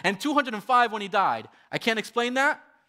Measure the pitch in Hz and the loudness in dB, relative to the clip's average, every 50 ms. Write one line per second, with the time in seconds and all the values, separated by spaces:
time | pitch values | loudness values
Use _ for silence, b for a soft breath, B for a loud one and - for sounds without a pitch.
0 | B 175 202 190 - 285 302 285 285 254 220 208 - - 254 247 240 233 214 214 | B -2 -2 0 -4 0 0 0 0 0 -6 -10 -2 2 4 4 4 2 0 -6
1 | 202 196 175 202 190 156 120 113 110 - b b b b b 156 - 233 226 220 | -8 -2 0 2 2 2 0 -2 -6 -12 b b b b b -2 0 0 0 0
2 | 202 - - 240 233 247 247 262 277 294 294 - - _ _ _ _ | -4 -4 -2 -2 -2 0 0 2 2 2 0 -2 -8 _ _ _ _